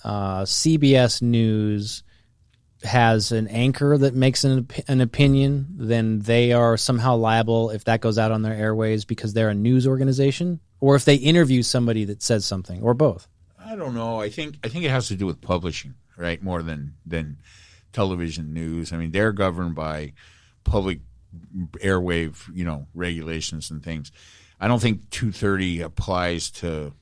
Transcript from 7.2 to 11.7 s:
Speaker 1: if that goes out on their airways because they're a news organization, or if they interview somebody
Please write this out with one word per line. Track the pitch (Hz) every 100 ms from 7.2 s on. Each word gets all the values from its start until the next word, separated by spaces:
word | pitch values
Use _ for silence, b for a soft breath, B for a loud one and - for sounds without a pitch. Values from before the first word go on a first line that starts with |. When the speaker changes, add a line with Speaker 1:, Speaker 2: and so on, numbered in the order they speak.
| 113 113 113 113 113
Speaker 1:
if | 107 -
that | 113
goes | 117 107
out | 110
on | 110
their | 110
airways | 110 107 110 110 110 -
because | 117 110
they're | 107 110
a | 101
news | 113 127 131
organization, | 131 135 131 139 135 180 170 _ _
or | 135 139
if | 147
they | 143
interview | 139 170 147 127
somebody | 120